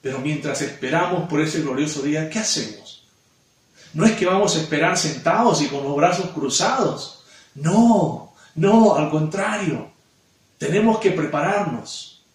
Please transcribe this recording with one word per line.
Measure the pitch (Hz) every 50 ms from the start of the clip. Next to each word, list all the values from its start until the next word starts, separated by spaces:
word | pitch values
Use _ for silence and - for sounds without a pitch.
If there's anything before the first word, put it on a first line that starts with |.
Pero | - 135 135 127
mientras | 131 151 151 139 - 147 135 -
esperamos | 139 139 - - - - 156 170 180 180 185 165 - -
por | 156 151
ese | 156 156 - 160
glorioso | 143 139 127 139 151 151 - 143
día, | 135 147 156 156 156 156
¿qué | - 220
hacemos? | 214 - - 151 113 107 104 - - - - - _ _ _ _ _ _ _ _ _ _ _ _ _ _ _ _ - -
No | - 151 190
es | 226 220
que | - 190
vamos | 175 190 196 202 180 -
a | 156
esperar | 156 - 156 143 165 175 185 -
sentados | - 156 - - - 165 165 160 151 160 160 151
y | 147 131
con | 139 139 139
los | 139 143
brazos | 143 165 180 180 190 185 -
cruzados. | - 156 139 131 - - - - - 262 202 135 - - - - - - _ _ - - - _ _
No, | 139 147 165 190 226 233 233 220 190 165 - - - - - _ _ - _ _
no, | 156 175 196 220 226 220 202 -
al | 156 151 151
contrario. | 151 156 156 156 - 196 196 208 214 208 196 160 135 - - - _ _ _ _ _ _ _ _ _ _ _ _ _ _
Tenemos | - 139 165 208 214 226 220 220
que | - 190
prepararnos. | 156 160 151 - - 147 156 190 202 202 190 160 - - - - - - - - - _ _ _ _